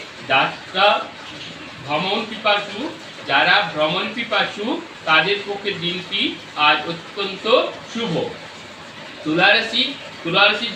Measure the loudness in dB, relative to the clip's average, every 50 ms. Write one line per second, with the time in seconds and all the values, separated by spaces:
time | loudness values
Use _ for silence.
0 | -8 -12 -14 -12 -2 2 2 4 4 2 -2 -8 -12 -4 2 4 4 6 4 4
1 | 0 -6 -10 -14 -14 -14 -12 -12 -12 -12 -12 -14 -14 -14 -14 -12 -4 -2 -2 0
2 | 0 0 0 -2 -2 -4 -8 -2 2 2 2 2 0 -4 -6 -6 -6 -8 -8 -10
3 | -14 -14 -14 -10 -4 0 2 4 6 6 6 4 4 0 0 0 2 2 2 0
4 | -2 -2 -4 -6 -4 0 2 0 0 0 -2 -4 -2 -2 -2 -4 -6 -10 -14 -6
5 | 0 4 4 6 6 4 0 0 -2 -4 -6 -4 -4 -4 -4 -2 -4 -4 -4 -4
6 | -6 -4 -2 -2 -2 -2 -2 -6 -12 -10 0 4 4 6 4 4 0 -4 -6 -8
7 | -8 -10 -6 -6 -4 -4 -6 -4 2 4 6 6 4 2 -4 -10 -12 -8 -6 -4
8 | -2 -2 0 -2 -2 -2 -6 -10 -12 -14 -14 -16 -16 -16 -16 -16 -16 -16 -16 -14
9 | -14 -14 -14 -6 -2 0 4 6 6 6 6 6 4 0 0 0 0 -2 -4 -8
10 | -12 -14 -14 -8 -4 0 4 6 6 6 6 2 -2 0 2